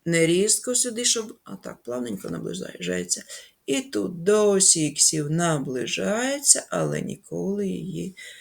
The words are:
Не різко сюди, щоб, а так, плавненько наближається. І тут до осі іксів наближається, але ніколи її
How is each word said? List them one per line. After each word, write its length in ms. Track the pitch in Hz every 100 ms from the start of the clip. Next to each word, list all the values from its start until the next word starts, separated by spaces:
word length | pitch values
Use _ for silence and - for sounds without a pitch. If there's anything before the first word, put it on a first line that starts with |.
Не 220 | 170 165 165
різко 480 | 175 214 - 254
сюди, 300 | 247 254 226
щоб, 340 | 240 233 220 -
а 120 | - 190
так, 260 | - -
плавненько 480 | - 123 120 101 -
наближається. 920 | 85 - - - - 175 90 - - - - - _ -
І 140 | 269
тут 420 | 262 208 190 170
до 280 | 175 214 208
осі 360 | 196 190 170 151
іксів 440 | 139 - 156 143
наближається, 1400 | 160 170 151 127 127 113 - 190 220 262 285 285 - -
але 300 | 175 151 76
ніколи 680 | - - - 85 90 101 98
її 480 | 92 190 - 190 180 - -